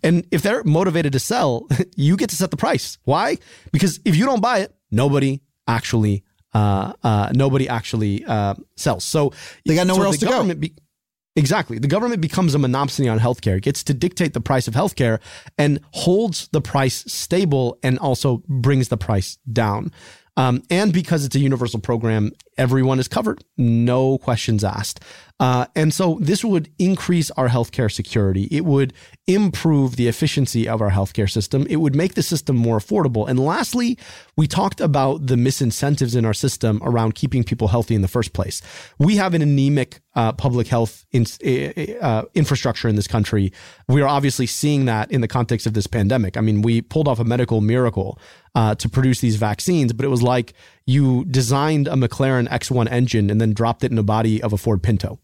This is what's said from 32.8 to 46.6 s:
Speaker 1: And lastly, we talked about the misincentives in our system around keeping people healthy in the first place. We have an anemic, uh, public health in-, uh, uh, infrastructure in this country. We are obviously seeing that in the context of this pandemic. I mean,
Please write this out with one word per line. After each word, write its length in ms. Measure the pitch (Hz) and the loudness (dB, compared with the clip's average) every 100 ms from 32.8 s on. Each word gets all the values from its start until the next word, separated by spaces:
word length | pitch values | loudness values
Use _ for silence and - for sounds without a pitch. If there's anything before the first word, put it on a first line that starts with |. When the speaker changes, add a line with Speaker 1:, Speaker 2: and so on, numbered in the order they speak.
| - 208 147 113 107 | 0 0 0 0 0
Speaker 1:
And 100 | 127 | 0
lastly, 600 | 139 240 285 247 240 247 - - - - | 0 -2 -2 -2 -2 -4 -10 -20 -8 -2
we 120 | 151 | 0
talked 320 | - 196 - | 2 -2 0
about 460 | 165 143 135 156 135 | 0 2 2 0 0
the 80 | 127 | 2
misincentives 800 | 123 - 127 - 143 147 127 123 | 2 0 -2 0 0 0 0 0
in 100 | 113 | 0
our 80 | |
system 460 | 104 139 - 117 107 | 0 -2 -2 -2 0
around 300 | - 120 110 | 0 0 0
keeping 300 | - - 131 | -2 -2 -2
people 240 | 117 117 107 | -2 0 2
healthy 260 | 120 110 | 0 2
in 80 | 113 | 0
the 60 | 92 | 0
first 260 | 123 110 | 0 -4
place. 280 | - 92 - - - - _ | -4 -6 -8 -14 -20 -20 _
We 200 | 147 208 | 4 4
have 160 | 190 170 | 2 2
an 80 | |
anemic, 580 | 147 139 139 147 123 - _ - | 2 4 4 2 -2 -8 _ 0
uh, 160 | 113 | 0
public 340 | 110 139 123 113 | 0 -2 0 0
health 380 | 123 113 - _ | 0 0 -4 _
in-, 140 | 127 117 - - | 0 0 -2 -2
uh, 480 | 127 143 - 156 233 | -2 -2 -6 -8 -4
uh, 200 | 170 110 - | -2 -2 -2
infrastructure 540 | - 147 135 131 113 117 | -2 0 0 -2 -2 0
in 80 | 104 | 0
this 120 | 101 | 0
country. 440 | 113 104 107 98 - - - - | -2 0 0 0 -4 -20 -16 0
We 140 | 135 | 2
are 60 | 139 | 4
obviously 400 | 143 139 - 123 | 2 0 0 -4
seeing 380 | - 147 143 131 | -2 0 2 2
that 260 | 110 107 | 0 0
in 100 | 131 | -2
the 60 | 113 | 0
context 400 | 127 117 113 117 | 0 0 0 -2
of 60 | |
this 120 | 107 98 | -2 -2
pandemic. 480 | 113 101 127 113 117 | 0 2 2 0 0
I 40 | |
mean, 220 | 110 104 | 0 2